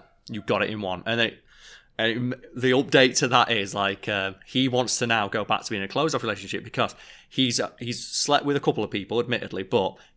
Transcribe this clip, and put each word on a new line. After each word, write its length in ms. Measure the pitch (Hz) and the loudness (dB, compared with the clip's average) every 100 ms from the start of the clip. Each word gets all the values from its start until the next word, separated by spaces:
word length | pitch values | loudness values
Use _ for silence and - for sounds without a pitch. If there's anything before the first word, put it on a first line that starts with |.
| - _ - | -16 _ -12
You 140 | 110 | -10
got 200 | - 104 | -2 0
it 80 | 101 | 0
in 100 | 107 | -2
one. 200 | 95 90 110 | -6 -6 -4
And 140 | 117 | 0
it, 180 | 113 - _ - - - _ - | 0 -2 _ -20 -20 -20 _ -2
and 340 | 113 113 123 | 0 0 -2
it, 160 | - - 131 | -6 -10 -2
the 120 | 127 | 4
update 440 | 127 131 143 131 123 | 4 4 6 6 4
to 100 | 135 | 2
that 220 | 123 113 | 4 4
is, 240 | 113 98 | 2 0
like, 340 | 101 98 98 - | 0 -2 -2 -4
um, 260 | 104 95 95 | -4 -4 -8
he 240 | - 127 131 | -4 0 2
wants 300 | 123 117 - | 2 0 0
to 80 | 120 | 2
now 220 | 113 101 | 2 0
go 160 | 113 | -2
back 180 | 101 104 | 0 -2
to 80 | - | -2
being 120 | 104 | -6
in 60 | 98 | -4
a 40 | |
closed-off 300 | 131 156 139 | 0 0 0
relationship 400 | 117 98 98 95 | -2 -4 -6 -8
because 300 | 113 - 107 - - - - | -6 -2 -2 -2 -20 -20 -8
he's, 300 | - 127 113 | 0 0 0
uh, 100 | 107 - | -4 -6
he's 260 | 120 117 - | -8 -8 -6
slept 380 | - - 147 | -4 2 2
with 120 | 143 143 | 2 0
a 40 | |
couple 220 | - 123 | 0 0
of 60 | 104 | -2
people, 280 | 104 92 113 | -4 -2 -2
admittedly, 420 | 120 117 - 92 | 0 -4 -4 -8
but, 340 | 95 113 92 - - | -2 0 0 -4 -20